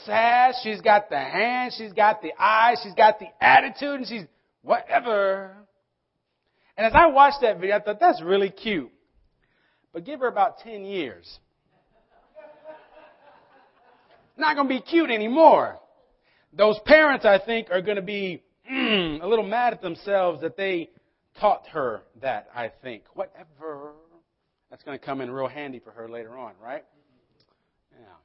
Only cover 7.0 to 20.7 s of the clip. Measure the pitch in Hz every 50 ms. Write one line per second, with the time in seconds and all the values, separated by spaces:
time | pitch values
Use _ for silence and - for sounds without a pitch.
7 | 339 320 262 269 285 277 269 - 247 220 196 170 185 196 208 208 208 208 208 208
8 | 339 359 - - 160 175 190 196 202 196 190 - - 226 202 160 123 110 _ _
9 | _ _ _ _ _ _ _ _ _ _ _ _ _ _ _ _ _ _ - 170
10 | 175 262 302 254 262 233 - 208 196 175 - - - 233 220 202 190 196 202 185
11 | 147 117 92 85 87 - - - _ _ _ _ _ _ _ _ _ _ _ _
12 | _ _ _ _ _ _ _ 311 302 302 302 302 302 311 311 - _ _ _ 311
13 | 302 302 _ _ 294 294 _ _ _ _ _ _ _ _ _ _ _ _ _ _
14 | _ _ _ _ _ _ _ - 311 302 302 285 277 262 269 247 - - 330 330
15 | 320 254 233 214 208 226 254 320 330 294 214 151 120 104 90 - _ _ _ _
16 | _ _ _ _ _ _ _ _ _ _ _ 160 202 214 208 214 - - 302 311
17 | 311 294 269 - - 208 196 190 196 226 233 226 214 - 180 190 180 208 208 202
18 | 185 202 208 202 196 185 165 - _ _ _ _ _ 254 262 269 254 226 214 196
19 | 175 160 147 156 175 196 233 220 196 190 220 240 247 240 220 - 190 175 165 -
20 | - 202 202 190 185 175 160 143 160 165 - - 196 190